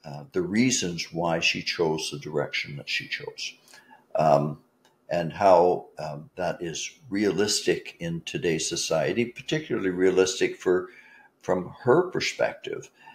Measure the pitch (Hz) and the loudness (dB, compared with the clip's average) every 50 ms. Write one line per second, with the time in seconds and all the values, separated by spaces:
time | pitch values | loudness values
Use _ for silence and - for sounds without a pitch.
0 | _ 78 71 71 73 69 - 95 87 87 98 110 123 131 120 - - 87 87 82 | _ -14 -14 -14 -14 -6 -4 -4 -2 0 2 2 2 2 2 0 -2 -4 -4 -6
1 | - - - 82 85 85 82 85 - - - 92 85 - - - 87 80 78 78 | -8 -8 -6 -4 -2 0 0 0 0 0 -2 -2 -4 -6 -2 0 0 0 0 0
2 | - - 76 73 71 76 76 73 69 - - - - - 73 69 - - - - | -4 -6 -8 -10 -10 -6 -4 -4 -4 -2 -4 -6 -8 -8 -10 -12 -8 -6 -6 -6
3 | - - - - - - - - - - - _ _ _ - - - _ - - | -6 -8 -10 -10 -10 -12 -12 -12 -12 -12 -12 _ _ _ -20 -20 -20 _ -20 -20
4 | _ _ _ - 78 78 73 71 73 76 73 - _ _ _ _ _ _ _ _ | _ _ _ 0 4 6 6 6 4 0 -4 -8 _ _ _ _ _ _ _ _
5 | _ - 76 85 85 80 71 - 104 98 92 85 87 90 87 - - - - - | _ -4 -4 -2 -2 -4 -2 4 6 8 8 10 8 6 4 2 -2 -10 -12 -12
6 | 76 78 73 73 78 - _ - 90 85 85 - 90 82 76 - - - - _ | -10 -10 -10 -12 -14 -16 _ -4 -4 -4 -4 -4 -6 -8 -6 -8 -8 -10 -12 _
7 | _ 135 95 101 107 101 87 87 104 107 - - - - 85 80 - - - - | _ -6 -2 0 2 2 2 2 0 0 0 0 2 0 0 0 -2 -10 -14 -10
8 | 85 85 85 85 - - - 85 - 87 80 80 78 - 85 82 - - 82 80 | -8 -6 -6 -6 -8 -6 -8 -4 -2 0 0 0 -2 -4 -4 -4 -2 -2 0 0
9 | 71 69 90 110 120 113 - - - - 160 156 151 - 123 107 95 95 90 90 | 0 0 0 -2 -2 -4 -4 -12 -8 -6 -4 -4 -4 -4 -6 -2 -2 -2 0 2
10 | 92 95 90 90 92 90 - - 92 85 - - - 92 90 90 90 - - - | 2 4 6 6 4 4 2 0 -2 -2 -2 -2 0 2 2 2 2 -4 -12 -20
11 | - - - - - _ _ _ - - 92 92 90 - - - - 120 127 165 | -20 -20 -20 -20 -20 _ _ _ -4 -2 -2 -2 -2 -8 -12 -4 2 4 4 4
12 | 185 180 - - - - - - - - - - - - - - - - _ _ | 4 2 -2 -4 -4 -4 -2 0 -2 -2 -2 -6 -10 -10 -10 -10 -10 -16 _ _
13 | - - - | -20 -20 -20